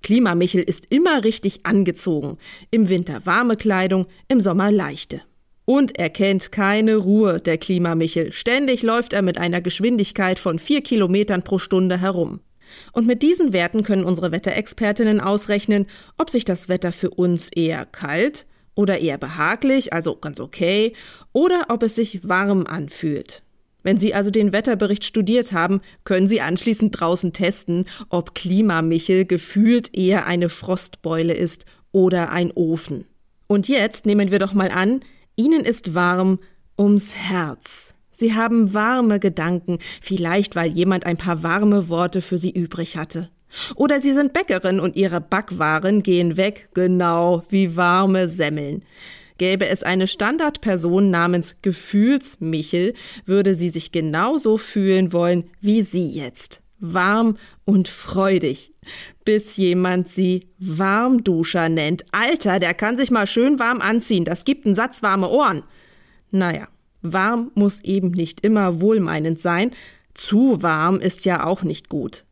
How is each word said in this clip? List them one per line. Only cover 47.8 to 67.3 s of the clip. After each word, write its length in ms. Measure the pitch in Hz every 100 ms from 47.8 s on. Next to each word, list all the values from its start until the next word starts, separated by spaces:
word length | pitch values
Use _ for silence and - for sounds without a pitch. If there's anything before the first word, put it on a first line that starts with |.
| 175 185 190 190 175
Semmeln. 540 | 175 151 151 143 160 - - - - - -
Gäbe 300 | 180 190 185
es 160 | 190
eine 240 | - 185 190
Standardperson 1000 | - 214 320 302 302 220 185 165 180 202
namens 480 | 175 175 175 170 -
Gefühlsmichel, 1300 | 196 175 - 202 226 277 - - 160 160 151 175 185 247 - - -
würde 280 | 196 196
sie 140 | 175 175
sich 240 | 160 -
genauso 680 | 170 156 156 220 311 226 214
fühlen 540 | - 208 190 190 185
wollen 380 | 175 170 175 170 -
wie 220 | 202 220
Sie 260 | 202 180 165
jetzt. 540 | 156 131 - - - _ _
Warm 560 | 170 180 185 214 233 208 - - -
und 240 | 196 180
freudig. 840 | - - 190 196 185 160 131 - _ - - - _ -
Bis 320 | 208 208 -
jemand 520 | 185 180 185 180 175
sie 380 | 185 185 185 - _
Warmduscher 1080 | 185 156 190 202 247 254 196 165 165 180 165
nennt. 380 | 160 151 180 -
„Alter, 460 | 196 233 311 196 185
der 140 | 175
kann 220 | 180 214 240
sich 160 | 269
mal 160 | 233 196
schön 320 | 233 254 277
warm 220 | 233 247
anziehen, 420 | 196 226 - 202
das 220 | 165 175 -
gibt 200 | 277 220
einen 100 | 196
Satz 280 | 240 -
warme 260 | 208 196 185
Ohren.“ 340 | 262 269 156 - - _ _ _ _ _
Naja, 380 | 190 175 - - _ _ _
warm 500 | 170 185 196